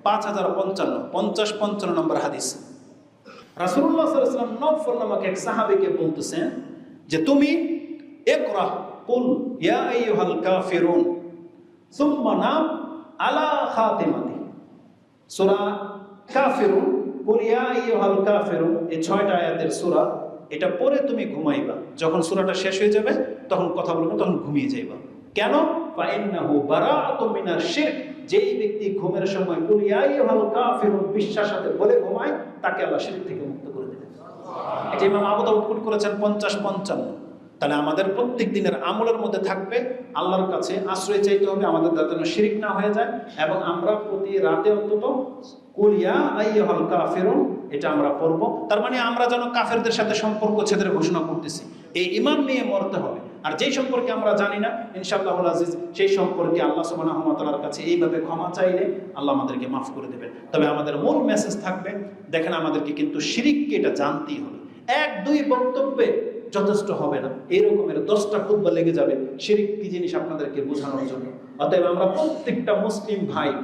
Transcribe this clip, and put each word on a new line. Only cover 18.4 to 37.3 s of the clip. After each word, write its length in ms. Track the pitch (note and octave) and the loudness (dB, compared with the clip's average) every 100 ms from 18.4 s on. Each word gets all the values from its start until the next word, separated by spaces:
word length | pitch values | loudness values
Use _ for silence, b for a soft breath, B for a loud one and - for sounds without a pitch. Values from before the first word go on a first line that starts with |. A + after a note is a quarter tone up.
| - E3 E3 E3+ E3+ | 2 0 2 2 -2
এই 160 | D#3+ | -4
ছয়টা 320 | E3 G3 G3 F3+ | 0 2 2 2
আয়াতের 340 | E3 D#3+ D#3+ | 0 0 -2
সূরা, 480 | - F3 D3+ - - - - - | -2 0 2 2 -2 -8 -14 -12
এটা 220 | - F#3 - | -4 -2 2
পড়ে 180 | C4 C#4+ | 2 2
তুমি 280 | C#4 A3+ - | 0 -2 -4
ঘুমাইবা। 480 | D3 D#3 C3+ - - - - | -4 -2 0 -2 -6 -10 -2
যখন 240 | D#3+ E3 | 0 0
সূরাটা 320 | E3 F#3+ F#3+ | 0 0 0
শেষ 260 | F3+ G#3 G3 | 0 -2 2
হয়ে 120 | G#3 | 4
যাবে, 440 | G#3 A3 - - - - | 4 2 0 -2 -6 -4
তখন 200 | F3+ F3 | 0 0
কথা 240 | F3 E3+ | -2 -2
বলবে, 240 | D#3+ E3 - | 0 0 0
তখন 200 | F#3 D3+ | 0 0
ঘুমিয়ে 320 | C#3+ D3 B2+ | 0 0 0
যাইবা। 260 | A#2 - - - - - - | -4 -6 -12 -16 -20 -8 -2
কেন? 160 | A3+ C#4+ D#4+ - - - | 2 2 2 0 -6 -4
"ফা 100 | E3 | -2
ইন্নাহু 480 | G3 G#3 F3+ D3+ D3 | -2 -2 -2 0 0
বারাআতুম 720 | C#3 D#3 A#3 D4 - - - | 2 2 2 2 0 0 0
মিনাশ 320 | G3 F#3+ E3 | -2 -2 -2
শিরক।" 640 | - - D4 - - - - | -2 0 -2 -2 -8 -12 0
যেই 300 | G3+ - B3 | 2 2 0
ব্যক্তি 420 | G#3+ G#3 G3+ F#3+ | -2 -2 -2 -2
ঘুমের 260 | F3+ F3+ G3 | -2 -2 -2
সময় 300 | G3 F3+ D#3+ E3 | -2 -2 -2 2
"কুল 160 | G#3 | 4
ইয়া 160 | G3+ G#3 | 4 2
আইয়ুহাল 500 | C#4 C#4+ A#3 A3 G#3 | 2 2 2 2 2
কাফিরুন" 460 | - - - G#3 G3 | 2 0 2 2 2
বিশ্বাসের 560 | F#3+ G#3 G3 G#3+ G3 G3 | 0 0 0 0 0 -2
সাথে 140 | - | -2
বলে 320 | - G#3 A#3+ | 2 4 4
ঘুমায়, 300 | G3+ G3+ G3+ - - - | 2 -2 -2 -4 -8 -6
তাকে 220 | F#3 - | -4 -2
আল্লাহ 160 | - - | -2 -2
শিরক 280 | - F#3+ F3+ | -2 -6 -8
থেকে 180 | - C#3+ | -8 -8
মুক্ত 260 | - - | -10 -12
করে 140 | C3 B2+ | -10 -10
দেবেন। 240 | - - - - - - - - - - | -12 -16 -18 -18 -16 -12 -10 -6 -6 -4
এটা 120 | G3 G3 | 2 4
ইমাম 180 | G3+ | 4
আবু 220 | G3+ G#3+ A3+ | 2 2 4
দাউদ 180 | G#3+ | 4
কোট 140 | - G#3+ | 2 -2
করেছেন 280 | A3 G#3+ G3+ G3+ | 0 0 0 0
পঞ্চাশ 360 | G#3 G#3 G#3 G3+ | 0 2 0 -2
পঞ্চান্ন। 400 | G3 F#3+ - C#3 B2 - - | -2 -4 -4 -4 -4 -10 -14